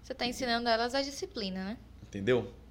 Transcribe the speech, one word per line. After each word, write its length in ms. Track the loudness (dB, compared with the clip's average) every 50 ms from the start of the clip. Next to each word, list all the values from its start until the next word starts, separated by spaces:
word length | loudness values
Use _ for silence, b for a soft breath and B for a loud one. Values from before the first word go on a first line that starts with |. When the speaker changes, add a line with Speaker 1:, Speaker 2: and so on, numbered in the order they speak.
Speaker 1:
Você 120 | -14 -12 -6
tá 120 | -4 -4
ensinando 420 | -4 -2 -2 0 0 0 2 4 4
elas 260 | 4 4 2 2 0
a 80 | 0
disciplina, 600 | -2 -2 -6 -8 -8 -8 -6 -6 -4 -4 -4 -4 -6
né? 140 | -6 -8 -8 -12 -18 -18 -18
Speaker 2:
Entendeu? 500 | -14 -10 -8 0 4 6 6 6 4 0 -8 -16 -20 -20